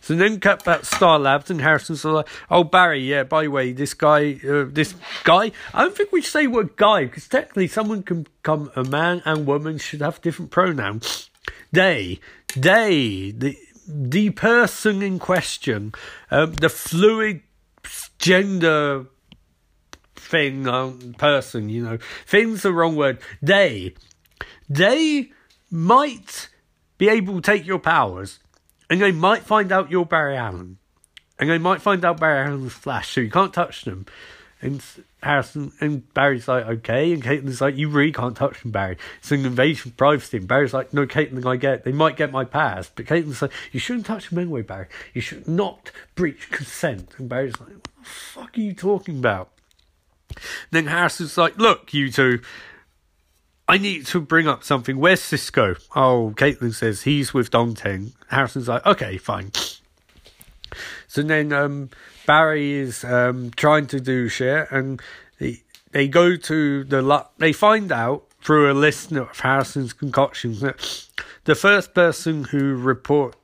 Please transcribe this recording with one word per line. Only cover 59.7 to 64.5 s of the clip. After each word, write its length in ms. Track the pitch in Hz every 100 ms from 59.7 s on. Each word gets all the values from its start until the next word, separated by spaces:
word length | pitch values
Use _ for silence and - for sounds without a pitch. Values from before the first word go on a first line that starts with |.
| - _ _ _ _ - _ - - - - - - -
So 140 | -
then, 300 | 147 156 151
um, 380 | 143 143 143 135 - - - -
Barry 480 | 151 160 156 143
is, 280 | 143 135 113
um, 480 | 123 123 123 127 120 -
trying 320 | 151 151 139
to 100 | 139
do 300 | 127 127 120
shit, 420 | - 127